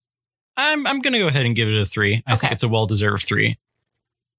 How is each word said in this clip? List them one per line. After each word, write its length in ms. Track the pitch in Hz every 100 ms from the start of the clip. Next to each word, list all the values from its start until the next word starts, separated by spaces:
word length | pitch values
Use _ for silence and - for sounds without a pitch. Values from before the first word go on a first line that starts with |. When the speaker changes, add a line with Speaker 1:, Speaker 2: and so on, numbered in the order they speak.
| _ _ _ _ _ -
Speaker 1:
I'm, 280 | 294 302 262
I'm 140 | 277
gonna 180 | 277 247
go 80 | 180
ahead 180 | 139 120
and 100 | 117
give 140 | 110
it 100 | 107
a 60 | 98
three. 380 | - 101 110 127
I 60 |
Speaker 2:
Okay. 80 | 113
Speaker 1:
think 120 | 156
it's 100 | 117
a 40 | 120
well-deserved 540 | 110 104 107 107 104
three. 340 | - 107 110 113 _ _ _ _ _ _ _